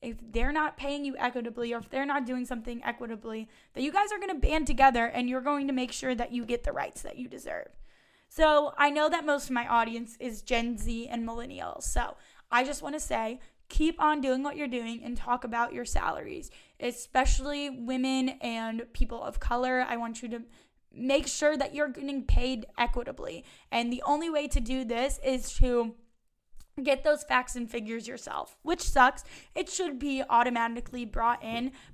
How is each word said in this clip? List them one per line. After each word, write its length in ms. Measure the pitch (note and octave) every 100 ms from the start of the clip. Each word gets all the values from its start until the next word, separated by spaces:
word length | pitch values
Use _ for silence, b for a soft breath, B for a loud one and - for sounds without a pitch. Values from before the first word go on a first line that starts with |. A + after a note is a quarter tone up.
if 140 | A#3 A3+
they're 320 | A3+ A3+ B3+
not 240 | D4+ D4+ -
paying 280 | C#4 C#4+
you 120 | C#4 -
equitably 540 | B3 B3 A#3 A3+ A#3
or 60 | A#3
if 100 | -
they're 160 | C4
not 220 | C#4 C#4+ A#3+
doing 180 | B3+
something 380 | B3 A#3+ A#3 A#3+
equitably, 680 | A#3+ A#3+ A#3 A3 A3+ A3 A3 b b
that 80 | C4
you 100 | C#4
guys 200 | F#4 G#4
are 60 | G#4
gonna 160 | G4
band 320 | D4+ - D#4 C4+
together 400 | A#3+ C4+ A#3+ A#3
and 220 | B3 B3
you're 120 | B3+
going 280 | C4+ C#4+ C#4
to 40 |
make 200 | B3+ B3
sure 240 | - C4 B3
that 160 | A#3+
you 120 | A#3+
get 200 | A3+ A#3+
the 80 | -
rights 300 | C#3 - -
that 140 | - -
you 120 | B3
deserve. 400 | - - E2 - - b b b b b
So 460 | - D#4 D4 D4 -
I 140 | C#4+
know 180 | D4 D4+
that 160 | E4
most 200 | D4 C#4+
of 80 | C4
my 160 | B3 A#3
audience 480 | A#3 A3+ A#3 A3+ -
is 240 | B3 A3
Gen 340 | - A#3 A#3 A3
Z 320 | A#3 A#3 A#3+
and 180 | A#3 A3+
millennials. 580 | A#3 C4 - E2 -
So 320 | - - - - B B _
I 140 | A#3+
just 180 | C4 C#4
wanna 180 | C#4+ D4
say, 380 | - A#3 A3 B3+ b b -
keep 320 | - D#4 D#4+
on 200 | D4+ D4+
doing 220 | C4 B3+
what 140 | C#4+ D4
you're 100 | C#4+
doing 360 | B3 A3+ A#3
and 140 | A#3+ B3
talk 280 | - B3
about 280 | A#3 A#3 A#3+
your 120 | A#3+
salaries, 640 | A#3 - - - - - - B B -
especially 880 | A#3+ A#3+ - B3+ C4+ - C#4 C#4+ C#4+
women 600 | B3+ A#3 C4 C4 C4 C4 C4
and 520 | A#3+ A3+ A3+ A3+ A3+
people 300 | - A#3+ A#3
of 160 | - -
color. 480 | - A#3+ B3+ B3+ B3+
I 80 | A#3
want 260 | A3+ A3+
you 60 | A#3
to 120 | A#3 A#3 b b _ _
make 360 | - B3+ C#4 C4+
sure 280 | - D4+ D4+
that 160 | -
you're 160 | C#4+ D4
getting 360 | B3+ C#4 C#4
paid 420 | - - B3+ B3 - -
equitably. 680 | A#3+ B3 - - - E3 B B B
And 220 | A#3 A#3
the 100 | A#3+
only 260 | - D4 E4
way 200 | D4+ D4
to 120 | C#4
do 240 | A#3 C4
this 340 | A#3 A#3 C4+ -
is 300 | C4+ B3+ - -
to 360 | B3 A#3+ A3+ - _ _ _ _ _ - - -
get 220 | C4+ C4+
those 180 | D#4 D4
facts 320 | - B3+ B3+
and 160 | B3 A3+
figures 380 | A#3+ G#3+ A3+ A3
yourself, 480 | - - C#2+ - -
which 200 | D4+ F4
sucks. 400 | - C#4 B3+ - B B B
It 160 | - -
should 300 | - F4 B3+
be 220 | C#4+ C4 C4
automatically 760 | A#3 B3 A#3+ A#3 A#3 - B3
brought 380 | A3+ A#3+ A#3 A#3+
in, 280 | A3+ A#3 B3+ B B